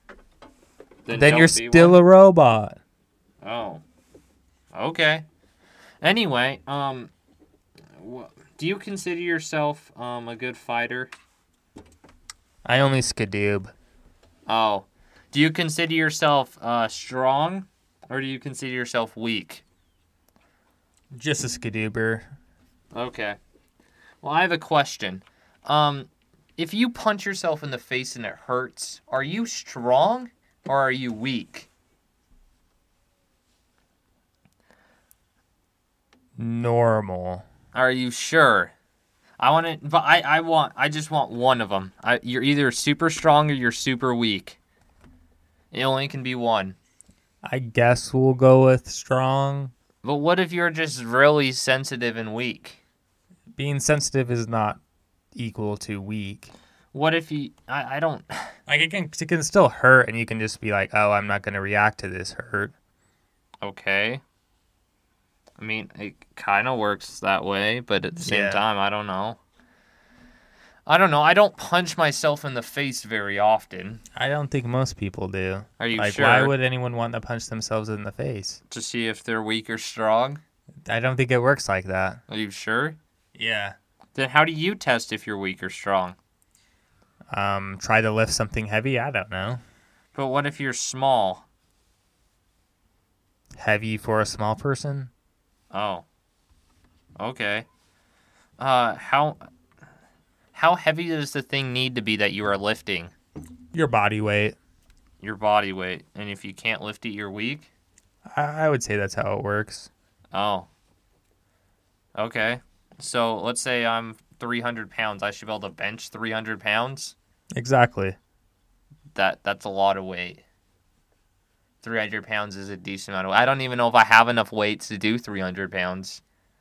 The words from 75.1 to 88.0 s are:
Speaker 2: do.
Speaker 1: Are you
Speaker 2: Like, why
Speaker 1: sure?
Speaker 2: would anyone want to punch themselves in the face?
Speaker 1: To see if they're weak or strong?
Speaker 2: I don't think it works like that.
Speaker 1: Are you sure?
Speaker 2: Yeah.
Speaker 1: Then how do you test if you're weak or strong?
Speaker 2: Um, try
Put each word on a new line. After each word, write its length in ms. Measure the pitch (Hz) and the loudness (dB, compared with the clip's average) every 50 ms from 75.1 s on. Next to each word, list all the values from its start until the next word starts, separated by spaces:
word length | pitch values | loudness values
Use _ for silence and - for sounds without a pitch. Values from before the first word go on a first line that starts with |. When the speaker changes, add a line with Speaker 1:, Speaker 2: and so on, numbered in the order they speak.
| - - 98 95 | -6 -6 -8 -6
Speaker 2:
do. 360 | 95 95 92 95 95 98 107 - _ - | -6 -4 -4 -4 -4 -6 -8 -14 _ -6
Speaker 1:
Are 60 | 113 | -4
you 100 | 117 113 | -4 -2
Speaker 2:
Like, 220 | 110 101 104 101 - | 0 -2 -2 0 2
why 200 | 139 123 120 131 | 4 4 4 4
Speaker 1:
sure? 80 | 135 139 | 4 2
Speaker 2:
would 120 | 139 131 | 0 0
anyone 340 | 127 127 131 127 123 123 120 | 0 -2 -2 -2 -4 -4 -4
want 200 | 117 117 117 117 | -4 -4 -4 -6
to 60 | 113 - | -8 -8
punch 240 | - 120 117 - - | -6 -8 -8 -8 -8
themselves 400 | 117 110 110 - 113 110 107 110 | -10 -10 -6 -4 -4 -4 -4 -4
in 160 | 107 104 104 | -8 -8 -8
the 80 | 104 - | -10 -10
face? 500 | - 135 139 123 98 95 - - - _ _ | -8 -8 -8 -8 -8 -10 -10 -12 -14 _ _
Speaker 1:
To 120 | - 113 - | -14 -12 -10
see 240 | - - 117 113 113 | -8 -6 -4 -4 -4
if 160 | 104 - - | -6 -6 -6
they're 180 | - 113 110 107 | -4 -4 -4 -2
weak 260 | 107 113 117 110 - | -2 -4 -4 -4 -6
or 80 | 113 110 | -8 -8
strong? 600 | - - - 110 110 107 110 113 127 135 143 151 - _ _ _ _ - - - - - | -8 -10 -6 -2 0 2 2 2 2 0 -4 -10 -16 _ _ _ _ -20 -20 -18 -8 -6
Speaker 2:
I 120 | 110 117 | -4 -2
don't 160 | 120 131 131 | 0 0 0
think 140 | 131 131 120 | 0 0 2
it 100 | 131 120 | 2 4
works 280 | 120 131 139 - - - | 4 4 2 2 0 -2
like 160 | 98 92 92 | -2 -2 -2
that. 320 | 95 92 92 95 95 - - - - | -2 -2 -2 -2 -2 -4 -8 -14 -12
Speaker 1:
Are 80 | 113 | -8
you 140 | 107 107 98 | -8 -8 -8
sure? 460 | 98 - - 110 110 123 143 160 156 156 _ _ _ _ _ _ _ | -8 -10 -6 -4 -2 -2 -2 -4 -6 -12 _ _ _ _ _ _ _
Speaker 2:
Yeah. 400 | - 113 113 110 104 101 101 98 - _ _ _ _ - _ _ | -8 -6 -4 -4 -4 -6 -8 -10 -14 _ _ _ _ -20 _ _
Speaker 1:
Then 140 | 139 135 127 | -4 -4 2
how 140 | 131 151 156 | 4 4 4
do 80 | 165 160 | 4 2
you 220 | 156 160 185 208 | -2 -2 -2 -4
test 360 | 196 - 139 123 113 - - 110 | -2 0 0 0 0 0 -4 -8
if 140 | 104 - | -8 -8
you're 120 | 107 104 98 | -8 -6 -4
weak 240 | 98 95 95 - 95 | -4 -6 -6 -6 -8
or 80 | 92 | -10
strong? 440 | - - - 101 98 92 90 90 92 - _ _ _ _ _ _ _ _ _ _ _ _ _ _ _ _ _ _ _ _ - - - | -10 -8 -4 0 0 0 0 -2 -8 -14 _ _ _ _ _ _ _ _ _ _ _ _ _ _ _ _ _ _ _ _ -14 -8 -4
Speaker 2:
Um, 420 | 104 98 101 98 98 98 98 98 - | -2 -2 -2 -2 -4 -6 -8 -10 -10
try 220 | - - 110 110 | -2 0 2 2